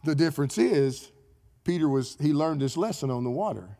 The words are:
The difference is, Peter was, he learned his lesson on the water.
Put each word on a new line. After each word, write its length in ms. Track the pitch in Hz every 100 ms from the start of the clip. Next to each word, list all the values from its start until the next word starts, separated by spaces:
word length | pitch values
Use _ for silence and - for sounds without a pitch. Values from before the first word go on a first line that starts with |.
The 100 | 151
difference 440 | 147 165 147 139 -
is, 540 | 247 160 135 123 - _ _ _ _ _
Peter 240 | - 175 156
was, 260 | 135 123 -
he 140 | 147
learned 260 | 147 160 151
his 160 | 135 160
lesson 340 | 214 196 135
on 140 | 123
the 60 | 123
water. 480 | 131 208 113 92